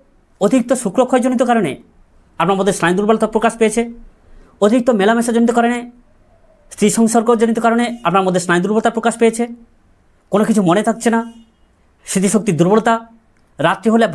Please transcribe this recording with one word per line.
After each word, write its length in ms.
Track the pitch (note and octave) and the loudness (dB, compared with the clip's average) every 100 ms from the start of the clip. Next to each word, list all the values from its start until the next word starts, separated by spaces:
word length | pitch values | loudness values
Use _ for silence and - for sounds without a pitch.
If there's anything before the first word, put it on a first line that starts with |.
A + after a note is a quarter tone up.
| _ _ _ - | _ _ _ -4
অতিরিক্ত 320 | - C4+ A#3+ | 0 0 0
শুক্রক্ষয়জনিত 720 | B3+ G3 F#3+ B3+ C4 B3+ B3 B3 | -2 -2 0 0 0 0 -2 0
কারণে 220 | A#3 E3 A#2+ - _ _ _ _ - | 0 0 -6 -16 _ _ _ _ -4
আপনার 180 | E3+ F#3+ | -2 0
মধ্যে 160 | G3+ F#3+ | 0 0
স্নায়ু 180 | E3+ F3+ | 0 0
দুর্বলতা 300 | G#3 A3 A3 | 0 0 0
প্রকাশ 180 | A3 A3+ A3+ | 0 -2 0
পেয়েছে, 220 | A3 A3+ A#3 A#3 - _ _ - - - | -2 0 -6 -8 -20 _ _ -20 -18 -2
অতিরিক্ত 300 | G#3 B3 B3 | 2 2 2
মেলামেশাজনিত 600 | A3 F#3+ A#3 A#3+ A#3 A#3 A#3 | 2 2 2 0 0 2 2
কারণে, 200 | A#3 A#3+ A#3+ - _ _ _ _ _ _ _ | 0 -2 -8 -20 _ _ _ _ _ _ _
স্ত্রী 180 | - G#3 | -2 0
সংসর্গজনিত 680 | G#3+ A3+ A3+ A3 A#3 A3+ A3+ A3+ | 2 2 2 2 0 0 0 0
কারণে 180 | A#3 A#3+ A#3 F3 | 0 -2 -4 -2
আপনার 160 | F#3+ F#3 | 0 0
মধ্যে 140 | F3+ | -2
স্নায়ু 220 | F3+ F3 | 0 0
দুর্বলতা 280 | G3 G#3+ A#3 | 0 0 -2
প্রকাশ 240 | A#3 A#3 A3+ | -2 -4 0
পেয়েছে, 240 | A3+ A3+ A#3 A#3 - _ _ _ _ _ - | 0 0 -8 -8 -20 _ _ _ _ _ -4
কোনো 120 | G3 | -2
কিছু 160 | G#3+ G#3+ | 2 2
মনে 200 | F3+ F#3+ | 2 2
থাকছে 260 | G#3+ A3+ - | 0 -2 0
না, 100 | A3+ A#3 - - _ _ _ _ _ - | -2 -4 -14 -20 _ _ _ _ _ -6
স্মৃতিশক্তির 500 | F#3+ F#3+ G#3+ F#3+ D3+ | -2 0 0 0 0
দুর্বলতা, 380 | E3+ A3 A3 A3+ A3+ - _ _ _ - | 2 2 2 -2 -4 -20 _ _ _ -4
রাত্রি 300 | D3+ F#3+ A3+ | -2 -2 0
হলে 160 | A3+ A3 | 2 0